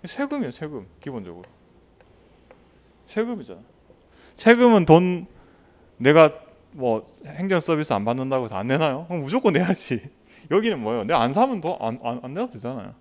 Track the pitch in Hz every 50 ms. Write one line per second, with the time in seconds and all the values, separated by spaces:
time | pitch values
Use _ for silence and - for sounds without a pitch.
0 | - 170 - - 285 277 294 285 226 131 120 - 160 151 151 120 95 - _ _
1 | - 143 131 117 98 90 82 87 90 _ _ _ _ _ _ _ _ _ _ _
2 | _ _ _ _ _ _ _ _ _ _ - _ _ _ _ _ _ _ _ _
3 | _ _ - 208 226 240 247 202 131 - 92 87 117 _ _ _ _ _ - _
4 | _ _ _ _ - - _ - - 220 233 240 247 240 226 202 170 151 156 170
5 | 180 185 180 175 175 - - - - _ _ _ _ _ _ _ _ _ _ _
6 | 117 135 151 165 160 151 - - - - _ _ _ _ - 151 127 123 110 110
7 | - - _ _ - 143 123 143 185 196 190 175 156 - 165 151 151 - 123 98
8 | 101 113 120 131 131 135 135 131 123 110 107 92 104 123 131 151 160 151 131 139
9 | 170 165 180 170 139 135 180 262 - 220 160 151 180 175 190 - - - 127 110
10 | - - _ _ _ _ _ - _ - - 127 220 233 202 135 110 107 120 117
11 | 101 107 170 131 113 123 139 196 240 269 254 196 156 165 180 - - 113 117 127
12 | - 117 120 123 - 127 139 180 240 247 - 107 101 120 131 123 98 98 110 _